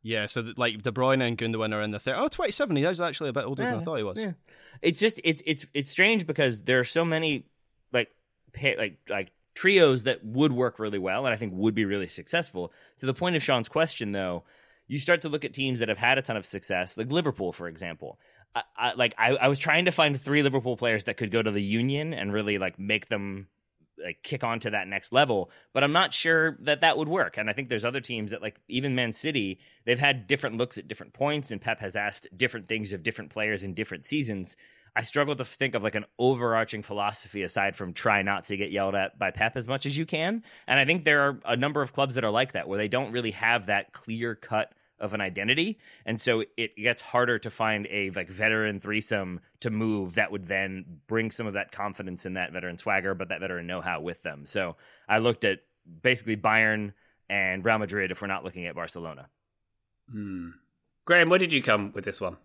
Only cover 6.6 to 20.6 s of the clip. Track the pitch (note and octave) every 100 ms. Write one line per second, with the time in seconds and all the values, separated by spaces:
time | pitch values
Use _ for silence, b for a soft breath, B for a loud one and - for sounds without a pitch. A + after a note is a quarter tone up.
6.6 | A2+ B2+ A#2+ E3 E3+ D#3+ D#3+ C3+ - _
7.6 | _ _ _ B2 A2+ _ _ _ _ -
8.6 | C#3 - G#2 - - G2+ F#2+ _ _ -
9.6 | F#3 G3 D#3 C3 A2+ A#2+ G#2+ A#2+ D3+ B2
10.6 | B2 - G#2+ G2+ F#2 G2+ C3+ G#2+ A2+ F#2
11.6 | A2 A2 G2+ G2+ F2+ - - E3+ E3+ F#2
12.6 | E2+ b b - C3 C3 F3 E3 C#3 B2+
13.6 | A2+ E3+ D#3+ - G#2+ G2+ F#2 F2 - b
14.6 | b b b C#3 C3+ F3 D#3+ D3 C#3 -
15.6 | C3+ B2 A2 G2+ A#2+ C3+ C3 A2+ F#2 G2
16.6 | - F#2 F#2 - A#2 D#3 D#3 - F#2 -
17.6 | F2 E2 F2+ E2 C2 - b b b A#2
18.6 | - - A#2+ G#2 A#2+ A2 A2+ C3+ C3 C#3
19.6 | E3 D#3 F3+ E3+ D#3 C#3 C#3 D3 C#3 C3+